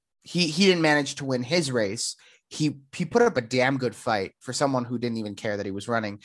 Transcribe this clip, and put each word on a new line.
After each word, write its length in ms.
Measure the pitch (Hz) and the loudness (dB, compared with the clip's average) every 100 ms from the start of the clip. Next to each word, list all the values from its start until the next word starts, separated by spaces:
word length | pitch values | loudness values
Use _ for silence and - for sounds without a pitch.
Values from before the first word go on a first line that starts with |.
| _ _ | _ _
he, 240 | - 170 170 | -6 -2 0
he 180 | 156 | 4
didn't 160 | 196 180 | 6 6
manage 360 | 156 147 139 - | 6 4 2 -4
to 100 | 139 | -4
win 160 | 127 | -2
his 280 | 120 175 139 | 0 0 0
race. 460 | 123 104 113 - - _ _ - | 0 -2 -4 -8 -10 _ _ -12
He, 280 | - 151 139 _ - | -2 -2 -2 _ -8
he 80 | |
put 160 | 175 233 | 0 4
up 160 | 233 143 | 4 2
a 60 | |
damn 340 | 113 127 127 139 | -2 2 2 2
good 180 | 123 | -2
fight 380 | 104 - 107 95 _ | -4 -2 -2 -2 _
for 140 | - | -8
someone 320 | 127 143 131 120 | 0 0 0 -2
who 100 | 120 | -4
didn't 200 | 123 113 | -4 -4
even 160 | 107 | -8
care 240 | 98 113 101 | -6 -4 -4
that 80 | 101 | -4
he 60 | |
was 140 | 98 98 | -6 -2
running. 320 | 117 107 104 | -2 -2 -8